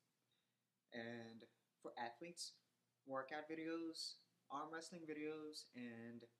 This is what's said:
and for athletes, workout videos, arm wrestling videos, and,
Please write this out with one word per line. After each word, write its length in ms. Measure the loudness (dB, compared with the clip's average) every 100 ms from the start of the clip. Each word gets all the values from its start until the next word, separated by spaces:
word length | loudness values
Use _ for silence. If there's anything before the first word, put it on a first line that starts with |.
| _ _ _ _ _ _ _ _ _
and 520 | -2 -2 -2 -4 -8 -12 -18 _ _
for 100 | -6 0
athletes, 560 | 0 -2 -6 -2 -4 -6 _ _ _ _
workout 440 | 0 2 4 2 2
videos, 640 | 2 4 4 2 2 -2 -4 -12 _ -2
arm 200 | 0 2
wrestling 300 | -2 -2 -4 0
videos, 600 | 2 2 2 0 -4 -6
and, 500 | -2 -2 -2 -4 -4 -8